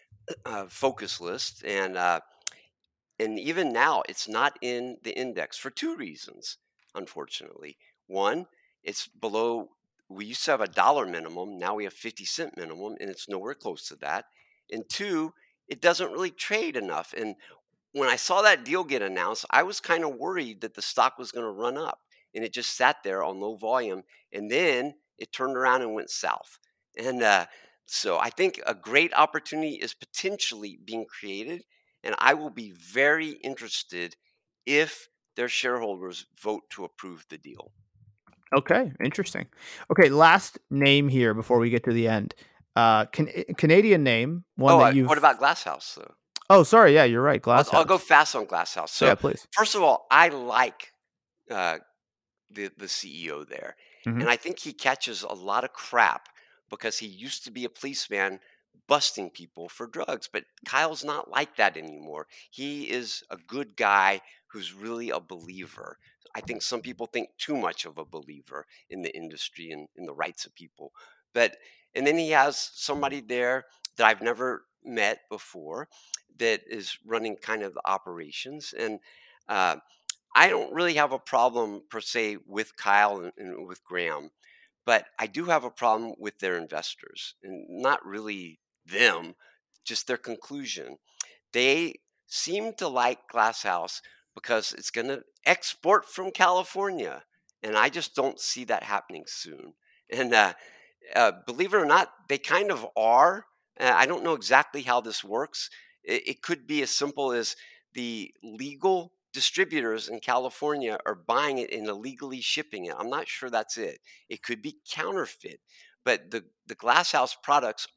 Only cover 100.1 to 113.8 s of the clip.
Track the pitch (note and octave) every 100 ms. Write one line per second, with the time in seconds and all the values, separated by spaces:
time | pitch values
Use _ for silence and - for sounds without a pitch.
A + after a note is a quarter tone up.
100.1 | B2 B2+ A2+ G2 - - - _ _ -
101.1 | A2 A2+ F2+ - B2 F#3 G3+ D3+ E3+ -
102.1 | - - C#3 - F3 G3+ D3+ A2+ - A2
103.1 | B2 E3 F#3+ - _ _ - B2+ A#2+ C3+
104.1 | - E3 D3+ F#2 C3 D3 C#3+ B2+ B2 A2+
105.1 | G#2+ G2+ A2 D3+ - - - _ _ -
106.1 | A2 - C#3 - E3 A#2+ D3+ C3 - D3
107.1 | C#3+ C3+ A#2+ A2 - - - _ - A#2+
108.1 | A2+ F#2+ _ A#2 A2 C#3 C#3 F#3 F#3 E3+
109.1 | _ _ C#3 - - F#3+ D#3 A#2 A2 G#2+
110.1 | A#2 - B2 B2+ - D3 D3 B2 G#2+ -
111.1 | G2 E2 B2 D3 C3+ A#2+ A2 G#2+ G2+ B2
112.1 | B2+ C#3 C3 A#2+ - D3+ G#2 F2 D#2 A2
113.1 | C#3 - - B2+ A#2 A2 A#2